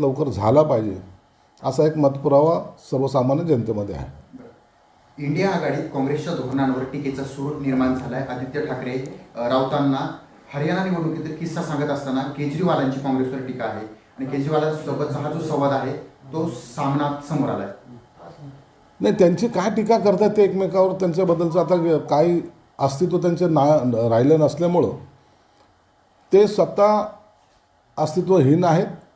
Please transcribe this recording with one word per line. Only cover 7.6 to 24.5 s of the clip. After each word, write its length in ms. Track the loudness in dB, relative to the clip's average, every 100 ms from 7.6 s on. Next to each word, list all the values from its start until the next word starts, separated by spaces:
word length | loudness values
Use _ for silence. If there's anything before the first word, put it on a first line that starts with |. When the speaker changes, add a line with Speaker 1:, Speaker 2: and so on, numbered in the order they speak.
| -2 0 0
Speaker 2:
झालाय. 280 | -2 -4 -8
आदित्य 440 | -6 -8 -8 -6 -6
ठाकरे, 540 | -6 -6 -8 -8 -14 -14 -6
अ, 120 | -2
राऊतांना 680 | 0 0 0 0 0 -4 -10 -20 -20 -12
हरियाणा 300 | -6 -2 -2
निवडणुकीतील 520 | -2 -2 -4 -4 -8 -8
किस्सा 260 | -8 -6
सांगत 280 | -6 -4 -4
असताना 320 | -4 -4 -4
केजरीवालांची 800 | -4 -6 -6 -2 0 0 0 -2
काँग्रेसवर 380 | -2 -2 -2 -6
टीका 260 | -8 -8
आहे 220 | -8 -8 -12 -18 _ -12
आणि 80 | -8
केजरीवालांसोबतचा 920 | -4 -2 0 0 -4 -6 -6 -4 -6
हा 120 | -6
जो 100 | -6
संवाद 320 | -4 -2 0
आहे, 240 | 0 -4 -8 -12 -20 -12
तो 160 | -6 -6
सामना 720 | -8 -12 -6 -2 0 -2 -6 -6
समोर 220 | -4 -2
आलाय. 180 | -4 -8 -14 -20 -20 -20 -20 -20 -20 -20 -20 -20 _ _ -2
Speaker 1:
नाही, 140 | 0
त्यांची 340 | 4 4 4 0
काय 220 | 0 -2
टीका 280 | 0 2 4
करतात 320 | 4 4 2 4
ते 60 |
एकमेकावर, 500 | 2 2 0 2 2
त्यांच्याबद्दलचं 680 | 2 -2 0 2 2 0 0
आता 380 | 2 2 2 0
काही 440 | 2 2 2 2 -2 -12 _ -4
अस्तित्व 400 | -2 0 0 2
त्यांचे 300 | 0 2 2
ना, 180 | 4 4 4 2 0 2
राहिलं 320 | 4 4 4
नसल्यामुळं 500 | 4